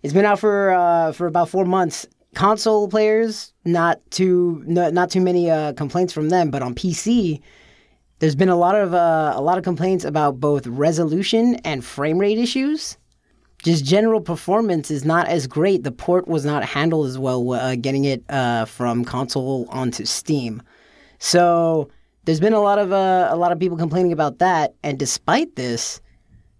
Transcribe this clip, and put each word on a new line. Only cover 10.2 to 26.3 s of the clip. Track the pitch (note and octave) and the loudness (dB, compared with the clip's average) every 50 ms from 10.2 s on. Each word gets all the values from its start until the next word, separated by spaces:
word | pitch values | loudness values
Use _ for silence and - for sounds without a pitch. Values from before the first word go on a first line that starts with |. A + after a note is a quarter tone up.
| D3+ C#3+ C3+ B2 | 0 0 0 0
both | C#3+ D3 D3 C#3+ B2+ | 0 0 0 0 -2
resolution | B2 A#2 C3+ D3 D#3+ E3 D#3 E3+ D3+ D#3 F3+ G3 - - A3+ A#3 B3 A#3+ - - | -6 -4 0 0 0 2 0 0 0 0 -2 -2 0 2 2 2 2 0 0 -4
and | E3 D3 C3 A#2+ | -6 -6 -6 -8
frame | - - - C#3 D#3 D#3+ F3+ | -10 -8 -4 -2 0 0 0
rate | G3+ G3+ A3 | 2 0 0
issues. | A3 A#3+ A#3 - C4+ C4 C#4+ D4+ D#4 - - - _ _ _ _ _ _ _ _ _ _ _ _ _ - | 0 -2 -2 -2 -2 -2 -2 -4 -4 -6 -10 -14 _ _ _ _ _ _ _ _ _ _ _ _ _ 0
Just | E3 E3+ D#3 C#3 | 0 0 2 2
general | C3+ F3+ G3+ A3 A3+ A3 G#3+ | 2 2 2 4 2 2 0
performance | E3 - E3+ D#3+ - - F#3+ A3 A#3 G#3 F3+ D#3+ C#3+ - | -2 -4 -8 -8 -2 -2 0 0 0 0 -2 -2 -2 -4
is | D#3 C#3 C3 | -6 -4 -2
not | D#3 D#3+ E3+ E3+ | 0 0 0 0
as | - E3+ E3+ C3 | 0 -2 -2 -2
great. | C3 - D3 E3 G3 G3 F3+ B2 | -4 -2 0 0 2 2 0 -2
The | C#3 | -6
port | B2 - - - F3 F#3 F3+ | -10 -6 -2 0 0 0 0
was | - E3 D3+ C#3 | 0 -4 -2 -2
not | D3 D3 C#3+ G#2 | -2 -2 -2 -4
handled | - - C#3+ D3 E3 E3 D#3 D3+ | -4 -4 -2 0 0 0 0 -2
as | C3 B2+ C3 | -2 -4 -4
well, | C3 C3 B2+ B2+ B2 B2 B2 | -4 -2 -2 -2 -2 -2 -2
uh, | A#2+ B2+ C3 B2+ | -2 -2 -4 -4
getting | B2 A#2+ C3 C3+ C#3 C#3 | -4 -4 -2 0 0 0
it, | C#3 C3+ B2 - - | 0 -2 -4 -6 -6
uh, | C#3+ C3+ B2+ A#2+ A#2 A#2 A2+ | -4 -2 -2 0 -2 -2 -4
from | A2 - - B2 A#2+ A#2 A#2+ A#2+ | -6 -6 -6 -4 -2 -2 -2 -4
console | A#2+ - B2+ C3+ B2 - C#3 B2+ C3 C3+ C3 A#2+ - | -4 -4 -6 -6 -4 -4 -4 -2 -2 -4 -4 -6 -6
onto | - B2+ C3 B2 A#2 - D3 | -6 -4 -4 -4 -4 -6 -8
Steam. | - - - - - D#3 C#3+ B2 A#2 A2 A#2 - _ _ _ _ _ _ _ - _ _ | -6 -6 -6 -4 -2 -2 -2 -2 -6 -8 -10 -14 _ _ _ _ _ _ _ -20 _ _
So | _ - - - F3 F3 F3 E3+ E3+ E3+ E3 E3 D#3+ C#3+ - - - _ _ _ _ _ | _ -4 2 2 4 4 4 4 2 2 2 0 0 -2 -4 -10 -20 _ _ _ _ _
there's | - D#3+ D3+ | -2 0 2
been | E3+ G#3+ A3 | 2 2 2
a | G#3+ | 4
lot | G#3 G3+ G3+ | 2 2 2
of, | G#3 G#3 F3+ G3 | 2 2 2 2
uh, | G3 F#3+ F#3+ F#3 F#3 F3+ - | 2 2 2 2 2 2 2
a | D#3 | 2
lot | E3+ F3 F3 | 2 2 0
of | F3 D#3+ | 0 0
people | F3+ F#3 E3+ | -2 -2 -2
complaining | D#3+ E3+ D#3+ C#3+ F3+ F#3 F3 E3+ | -2 -4 -2 0 2 2 2 2
about | D3+ D#3 D3 B2+ _ | 2 0 -2 0 _
that. | F3+ F#3 F3+ D#3+ D3+ - - _ - | 2 2 2 2 0 -2 -4 _ -6
And | D3 C#3 C3+ | -6 -4 -4
despite | C#3+ B2 - - _ - E3+ C4 D#4+ D#4+ _ | -4 -4 -4 -4 _ 0 2 2 0 -2 _
this, | - B2+ B2 A#2 A#2 - - - - - _ _ _ _ _ | -6 -4 -4 -4 -4 -6 -8 -10 -12 -18 _ _ _ _ _